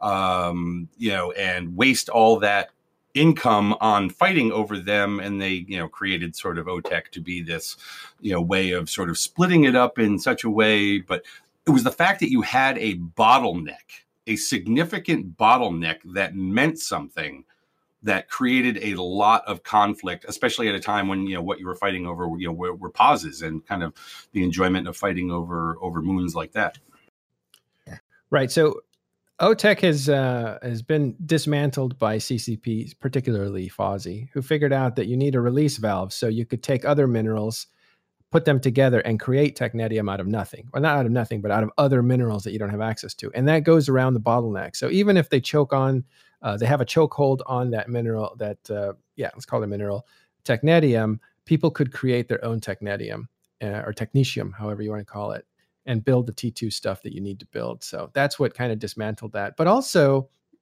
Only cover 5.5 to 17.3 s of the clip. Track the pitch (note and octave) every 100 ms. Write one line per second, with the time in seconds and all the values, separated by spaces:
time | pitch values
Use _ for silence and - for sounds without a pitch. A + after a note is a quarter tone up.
5.5 | F#2 F2+ F#2+ E2 - F#2+ F#2 F2 - F#2+
6.5 | E2+ E2 F2+ - E2+ - - E2 F2+ E2
7.5 | E2 - - - - - _ G#2+ F2+ F2
8.5 | F#2+ F#2 F2+ E2 - F2+ E2 - - F3+
9.5 | F3 C#3 B2+ B2 - G#2+ G2+ - A#2+ A#2
10.5 | G#2+ A2 G#2+ G#2 G2+ F#2 F2+ - - _
11.5 | _ - C3+ A#2+ - F3 F#3+ - B2+ G#2
12.5 | C3 C3+ B2 A2 F#2+ E2+ E2 A2 C3 A#2
13.5 | F2 D2+ - _ - _ _ - A2 -
14.5 | B2+ F2 A#2+ E3+ G#3 - - F#2 E2 A2
15.5 | B2+ A2+ E2+ E2 D#2+ F2 F2+ F#2+ F#2+ F#2
16.5 | G#2+ D3+ D#3+ - F2+ D2 - D2+